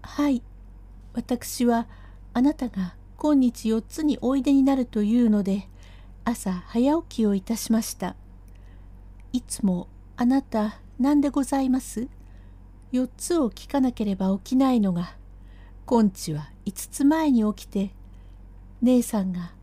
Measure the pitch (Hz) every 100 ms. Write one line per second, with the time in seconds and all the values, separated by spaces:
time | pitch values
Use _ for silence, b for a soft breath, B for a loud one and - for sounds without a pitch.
0 | - - 294 254 - - - - - -
1 | - - - 247 - - 240 233 233 b
2 | b b - - 262 311 247 - 185 -
3 | - - 302 294 254 240 220 220 226 -
4 | 311 269 233 277 262 277 269 269 247 220
5 | 208 233 240 214 196 196 196 b b b
6 | b - - 233 - 185 - 233 254 311
7 | 330 - 214 202 190 226 - 220 220 -
8 | 185 - - - - b b b b b
9 | - - - 247 - - 202 180 - -
10 | - - 240 269 - 220 214 - - -
11 | 262 294 285 285 269 277 269 254 - -
12 | 254 - b b b b b - - 247
13 | 254 - - 349 247 - - 277 262 -
14 | 208 190 190 196 - 254 269 247 202 170
15 | 175 - - - b b b b - 240
16 | 214 - - 151 151 - - - - -
17 | 277 311 311 247 214 214 - 202 190 -
18 | - b b b - - - - 240 254
19 | 240 220 190 180 175 -